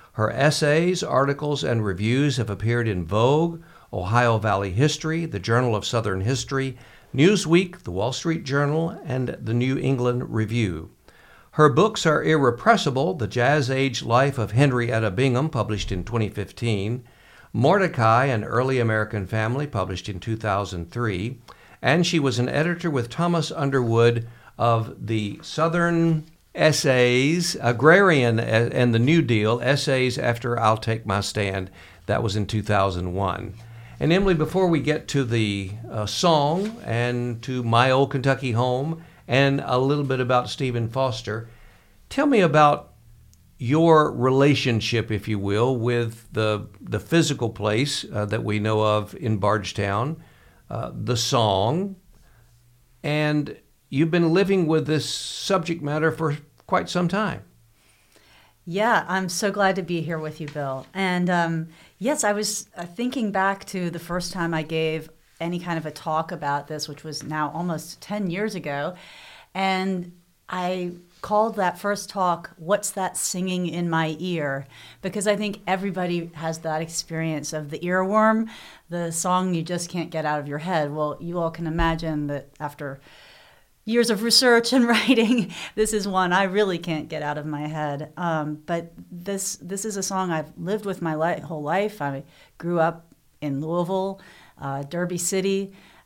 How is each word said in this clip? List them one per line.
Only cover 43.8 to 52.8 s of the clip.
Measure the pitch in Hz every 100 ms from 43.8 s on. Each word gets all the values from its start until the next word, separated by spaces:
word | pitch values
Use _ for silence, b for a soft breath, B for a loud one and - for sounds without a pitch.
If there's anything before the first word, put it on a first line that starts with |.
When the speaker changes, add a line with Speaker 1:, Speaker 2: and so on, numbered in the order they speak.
| 165 156 143
Speaker 1:
relationship, | 120 127 131 143 123 131 113 113 117 -
if | 104 110
you | 104
will, | 98 101 123 127
with | 117 120 117 113 -
the, | - 107 104 101 -
the | - 107
physical | - 165 160 127 117
place, | - 104 110 143 - -
uh, | 107 104
that | 110
we | 113 107
know | 107 107
of | 107 107 98 -
in | 117 107
Bardstown, | 101 107 95 - 101 101 131 160 b b b b -
uh, | 113 -
the | 117 110 120
song, | - 127 110 95 107 160 196 190 _ b b b b b _ _